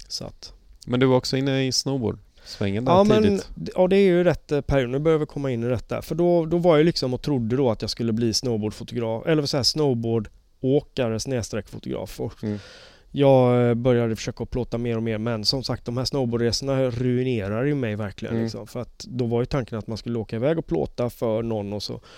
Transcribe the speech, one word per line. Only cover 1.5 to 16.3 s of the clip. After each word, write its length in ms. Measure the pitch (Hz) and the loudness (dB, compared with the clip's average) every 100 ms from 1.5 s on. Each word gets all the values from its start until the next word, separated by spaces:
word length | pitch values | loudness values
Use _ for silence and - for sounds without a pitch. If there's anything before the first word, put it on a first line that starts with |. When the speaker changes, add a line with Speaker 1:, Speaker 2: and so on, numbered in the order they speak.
| 135 135 | 0 0
Speaker 2:
i 40 | |
snowboard-svängen 1120 | 127 - 135 107 98 - _ - - 101 98 127 | -2 -2 -2 -2 -6 -10 _ -16 -6 -4 -2 2
där 60 | |
Speaker 1:
Ja, 120 | 175 | 4
men 200 | 208 214 | 6 6
Speaker 2:
tidigt. 260 | 208 196 - - | 4 2 -2 -10
Speaker 1:
d-, 160 | 165 - | -6 0
ja, 120 | 185 | 4
det 80 | 196 | 6
är 100 | 196 | 6
ju 180 | 175 | 4
rätt, 280 | 175 151 - | 4 0 0
eh, 100 | 147 | -2
period. 280 | - 139 120 | 0 2 2
Nu 100 | 135 | 0
börjar 180 | 156 160 | 2 2
vi 80 | 151 | 0
komma 260 | - 139 | -4 -4
in 120 | 120 | -2
i 40 | 117 | -2
detta. 340 | 120 - 113 | -2 -4 -8
För 140 | - 160 | -4 0
då, 300 | 175 175 160 | 2 2 2
då 120 | 175 | 2
var 200 | 175 151 | 6 6
jag, 80 | 165 | 6
liksom, 280 | 165 131 | 2 0
och 80 | 127 | -2
trodde 340 | - 139 113 127 | 0 0 0 2
då 160 | 131 | 2
att 100 | 107 | 0
jag 80 | 110 | -2
skulle 220 | - 117 | -4 -2
bli 200 | 110 117 | 0 0
snowboardfotograf, 920 | 104 127 110 104 101 110 120 113 113 - | 0 -2 -2 -2 -6 -8 -6 -4 -2 0
eller 160 | 160 | 0
vad 80 | 143 | 0
säger 100 | 147 | 0
jag, 60 | 117 | 0
snowboardåkare 1500 | 156 147 120 117 113 101 - _ _ 131 143 - - 120 110 | 2 2 2 0 0 -2 -10 _ _ 2 2 0 -2 -2 -2
snedstreck 480 | 135 127 104 110 - | -4 -4 -4 -6 -8
fotograf. 520 | 113 - 123 101 - | -10 -8 -8 -8 -8
Och 240 | 123 - | -10 -6
Speaker 2:
Mm. 160 | 110 104 - - - - _ | -6 -6 -8 -20 -20 -20 _
Speaker 1:
jag, 580 | 139 139 131 123 123 120 | 2 6 6 6 4 4
eh, 40 | |
började 420 | 117 127 120 117 110 | 2 2 2 2 -2
försöka 300 | - - 113 | -6 -8 -6
plåta 320 | 123 117 117 | -6 -4 -4
mer 200 | 120 113 | -2 -2
och 60 | |
mer, 140 | 113 107 | -2 -2
men 280 | 110 113 104 | -2 -2 -2
som 180 | 135 | -2
sagt, 220 | 120 123 - | -2 -6 -4
de 120 | 123 | -4
här 80 | 123 | -2
snowboardresorna 760 | 147 127 | -2 0